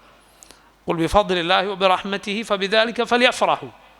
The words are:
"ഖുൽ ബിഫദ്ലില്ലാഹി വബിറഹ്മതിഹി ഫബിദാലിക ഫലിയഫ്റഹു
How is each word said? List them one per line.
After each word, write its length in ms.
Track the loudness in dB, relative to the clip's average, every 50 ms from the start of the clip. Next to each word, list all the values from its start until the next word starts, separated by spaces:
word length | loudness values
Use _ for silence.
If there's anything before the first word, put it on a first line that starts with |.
| _ -20 _ _ _ _ _ _ -20 -20 -20 -20 _ _ _ _ _ -4
"ഖുൽ 80 | -2
ബിഫദ്ലില്ലാഹി 720 | 0 0 2 4 2 2 2 0 -2 0 2 2 2 2
വബിറഹ്മതിഹി 760 | 0 -2 0 2 2 2 2 0 -6 -8 -6 -6 -6 -6 -6 -4
ഫബിദാലിക 600 | -4 -2 -2 -2 0 2 2 0 0 -2 -4 -2
ഫലിയഫ്റഹു 640 | 0 2 2 2 2 2 2 0 0 0 -2 -4 -12 -18 -20 -20 -20 -20 _